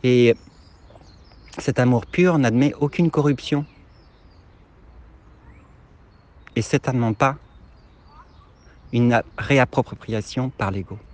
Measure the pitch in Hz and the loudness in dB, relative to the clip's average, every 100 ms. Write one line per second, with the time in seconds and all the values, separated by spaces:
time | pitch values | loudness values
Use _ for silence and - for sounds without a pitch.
0 | 127 123 120 113 - - - - - - | 2 4 4 2 -4 -20 -20 -20 -20 -20
1 | - - - - - - - 127 123 120 | -20 -20 -20 -20 -18 -8 -4 0 2 2
2 | - - 180 160 127 117 139 - 147 - | -2 0 2 4 2 2 0 0 -4 0
3 | 170 156 147 135 - 147 151 - - - | 0 2 0 -2 -2 -4 -4 -14 -20 -20
4 | - _ - - - - - - - - | -20 _ -20 -20 -20 -20 -20 -20 -20 -20
5 | - - - - - - - - - - | -20 -20 -20 -20 -20 -20 -20 -20 -20 -20
6 | - - _ - - - 113 143 - 127 | -20 -20 _ -20 -8 -6 -2 -2 -2 -2
7 | 113 110 135 147 - - - - - - | -2 0 -2 -2 -14 -20 -20 -20 -20 -20
8 | - - - - - - - - - 120 | -20 -20 -20 -20 -20 -20 -20 -20 -6 0
9 | 120 117 - - - 139 123 - - - | 2 2 -2 -12 0 0 2 -2 -6 -8
10 | - 110 - - 127 - 101 98 90 107 | -8 -8 -6 -6 -6 -4 -6 -6 -10 -14
11 | - | -18